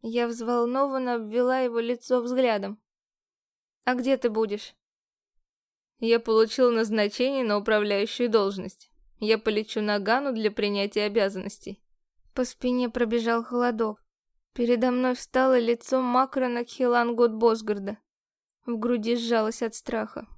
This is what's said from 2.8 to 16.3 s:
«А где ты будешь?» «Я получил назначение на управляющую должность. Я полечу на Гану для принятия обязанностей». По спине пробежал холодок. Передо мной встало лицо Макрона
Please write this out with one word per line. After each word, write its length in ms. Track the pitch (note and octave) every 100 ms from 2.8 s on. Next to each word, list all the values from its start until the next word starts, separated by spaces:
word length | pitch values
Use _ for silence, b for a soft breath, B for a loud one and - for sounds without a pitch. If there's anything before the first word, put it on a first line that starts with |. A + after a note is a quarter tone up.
| _ _ _ _ _ _ _ _ _ _ -
«А 60 | B3
где 220 | B3 C4
ты 120 | A#3+
будешь?» 460 | A3 A3 G#3 - _ _ _ _ _ _ _ _ _ _ _ _ _
«Я 220 | A3+ A#3
получил 520 | A3+ A3 A3 - B3
назначение 720 | A#3 A3 A3 G#3 - B3+ C4+
на 140 | A#3 G#3
управляющую 720 | G#3+ G#3+ G#3 G3+ G#3 - A#3+
должность. 600 | A3 G3 G3 F#3+ - - _ _ _
Я 200 | G#3+ A3
полечу 420 | A3 G#3+ G#3+ -
на 160 | G#3 G#3
Гану 340 | G3+ B3 C#4+
для 200 | A3+ G#3+
принятия 540 | G#3 G#3 G3+ G3+ G#3 G#3
обязанностей». 760 | G#3+ G3 G3 G3 - - G3 _ _ _ _ _ -
По 100 | -
спине 440 | - B3 B3 B3
пробежал 540 | A#3+ A#3 A#3 A#3 A#3
холодок. 600 | A#3 A#3+ B3 A3 A3+ G#3 _ _ _ _ _
Передо 380 | - A#3+ A#3+ B3+
мной 240 | B3 B3+ B3
встало 420 | - B3+ C4 B3+
лицо 440 | A#3 A#3 - C4
Макрона 640 | B3+ B3 C4